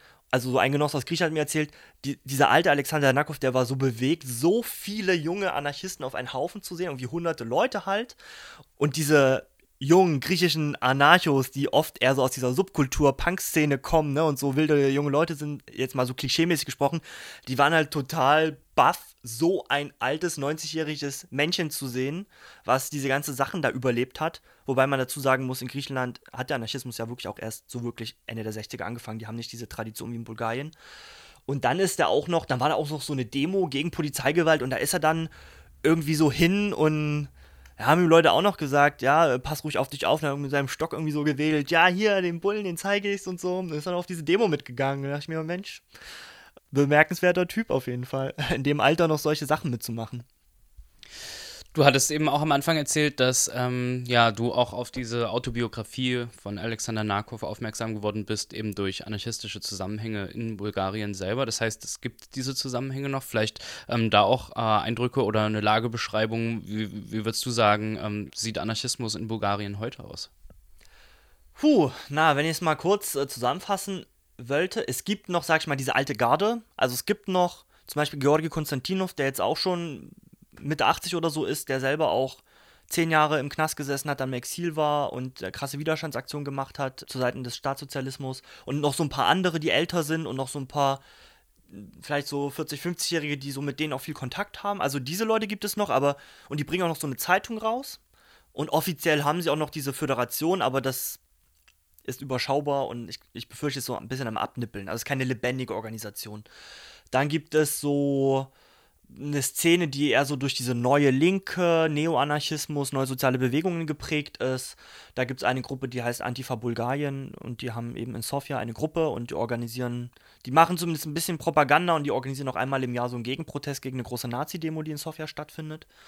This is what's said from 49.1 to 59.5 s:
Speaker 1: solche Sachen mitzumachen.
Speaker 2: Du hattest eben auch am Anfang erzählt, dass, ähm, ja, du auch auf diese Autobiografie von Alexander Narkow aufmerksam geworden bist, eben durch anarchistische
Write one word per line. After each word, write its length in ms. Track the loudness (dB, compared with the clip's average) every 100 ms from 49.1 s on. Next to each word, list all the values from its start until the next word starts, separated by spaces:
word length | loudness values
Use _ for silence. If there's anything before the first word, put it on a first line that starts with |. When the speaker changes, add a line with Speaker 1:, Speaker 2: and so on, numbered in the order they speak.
| 2
Speaker 1:
solche 260 | 0 -2 -2
Sachen 260 | -2 -2
mitzumachen. 520 | -6 -6 -8 -8 -10 -14 _ _ _ _ -20 -20 _ -20 -18 -16 -14 -16 -16 -8
Speaker 2:
Du 120 | 6 6
hattest 260 | 6 2
eben 180 | 2 2
auch 120 | 2
am 100 | 2
Anfang 260 | 2 2 0
erzählt, 420 | 0 2 2 4
dass, 300 | 2 4 0
ähm, 520 | 0 -2 -2 -2 -4 2
ja, 260 | 6 6
du 220 | 4 0
auch 200 | 2 0
auf 180 | -2 -8
diese 400 | -8 -4 -2 0
Autobiografie 960 | -2 -2 -4 -4 -4 -10 -4 -2 -2 -4 -10
von 200 | -10 -6
Alexander 440 | -6 -6 -4 -4
Narkow 380 | 0 -2 -4 -8
aufmerksam 540 | -8 -6 -8 -6 -6 -2
geworden 300 | -4 -4 -4
bist, 280 | -6 -6
eben 220 | -6 -6 -4
durch 320 | -4 -4 -8
anarchistische 520 | -8 -6 -8 -8